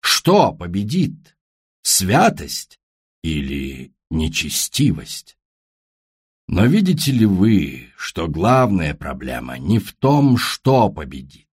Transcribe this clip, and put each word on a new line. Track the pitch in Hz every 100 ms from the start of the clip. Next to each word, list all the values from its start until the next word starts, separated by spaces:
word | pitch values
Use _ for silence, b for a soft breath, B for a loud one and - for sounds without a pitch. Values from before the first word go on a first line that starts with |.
Что | - - - 202 139
победит? | 85 90 92 104 165 165 - _ _ _ _ _ _
Святость | - - 92 147 180 156 85 - - _ _ _ _ _
или | 82 78 67 69 67 65 65 _ _
нечестивость? | 78 78 - 76 - - - 143 78 - - - _ _ _ _ _ _ _ _ _ _ _ _
Но | 87 110
видите | 190 190 156 143
ли | 127 110
вы, | 92 104 107 69 64 - _
что | - - 82
главная | 76 101 131 123 98 76
проблема | 73 - 65 65 62 64 64
не | 71 110
в | -
том, | - 131 147 143 120
что | - - - 131 107
победит | 76 71 69 67 - _